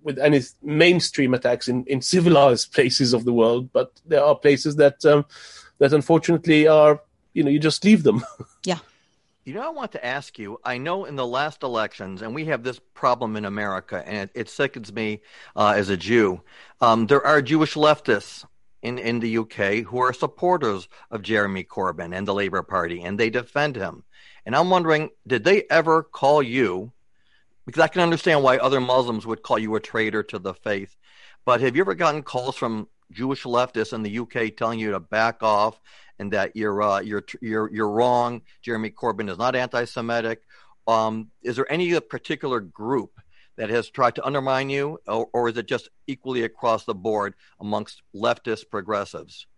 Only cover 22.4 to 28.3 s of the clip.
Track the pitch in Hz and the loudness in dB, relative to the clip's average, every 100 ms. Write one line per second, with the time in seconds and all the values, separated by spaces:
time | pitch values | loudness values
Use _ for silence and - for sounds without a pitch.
22.4 | 98 92 - 95 85 87 87 104 113 123 | -2 -4 -4 -4 -4 -6 -8 -2 -2 -2
23.4 | 117 143 147 123 95 76 - _ - - | -6 -4 -4 -4 -10 -10 -20 _ -20 -20
24.4 | - 131 180 185 165 151 156 _ - 123 | -4 0 2 2 2 0 0 _ -4 -2
25.4 | 110 202 - 156 160 160 156 - 135 151 | 2 2 2 0 4 2 0 -2 2 4
26.4 | 127 127 110 90 110 _ _ _ _ _ | 2 0 0 -2 -8 _ _ _ _ _
27.4 | _ _ - 147 160 185 170 165 - | _ _ -12 0 0 2 0 0 2